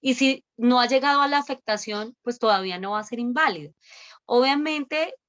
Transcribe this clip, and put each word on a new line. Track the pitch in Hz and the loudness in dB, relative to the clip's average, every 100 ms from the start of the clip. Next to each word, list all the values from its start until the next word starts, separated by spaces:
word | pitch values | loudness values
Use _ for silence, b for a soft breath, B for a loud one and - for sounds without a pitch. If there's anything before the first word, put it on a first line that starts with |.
Y | 269 247 | 0 2
si | 269 269 _ _ | 2 0 _ _
no | 233 247 | 2 4
ha | 240 | 4
llegado | 262 269 285 | 2 2 2
a | 277 | 2
la | 285 | 0
afectación, | 277 262 - 214 214 208 214 - | -2 -8 -4 -6 -4 -8 -8 -10
pues | - 240 | -8 -2
todavía | 226 196 190 180 | 2 2 0 -6
no | 196 | -4
va | 208 | -6
a | |
ser | 214 233 | -6 -6
inválido. | 240 247 311 180 147 _ B B B B - | -4 0 0 -2 -12 _ B B B B -2
Obviamente | 240 262 285 302 302 277 302 330 - | 2 2 2 -2 -4 -4 -4 -4 -8